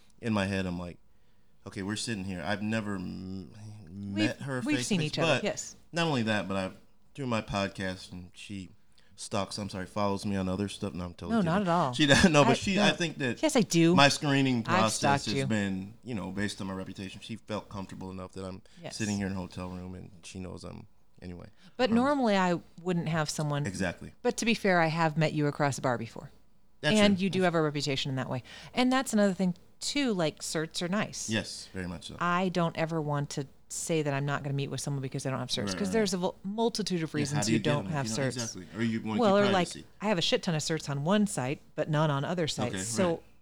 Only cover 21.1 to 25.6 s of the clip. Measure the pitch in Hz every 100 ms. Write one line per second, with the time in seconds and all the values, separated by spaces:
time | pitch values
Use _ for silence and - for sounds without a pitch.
21.1 | - 90 87 - - - - 247 226 269
22.1 | 285 240 196 185 170 - - 175 175 160
23.1 | 165 151 - 147 143 143 90 92 - 85
24.1 | - 247 233 226 226 202 180 160 165 160
25.1 | 151 151 151 147 -